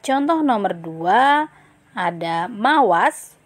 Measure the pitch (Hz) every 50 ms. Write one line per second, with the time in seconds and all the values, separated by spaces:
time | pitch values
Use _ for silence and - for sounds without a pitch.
0 | - - 262 277 285 294 330 320 311 285 240 214 196 185 180 170 165 165 160 160
1 | 165 180 196 233 262 277 285 302 302 294 _ - - _ _ _ _ _ _ 220
2 | 185 175 175 170 170 165 165 165 170 185 240 202 220 262 302 302 269 202 175 165
3 | 208 294 311 - - - - _ _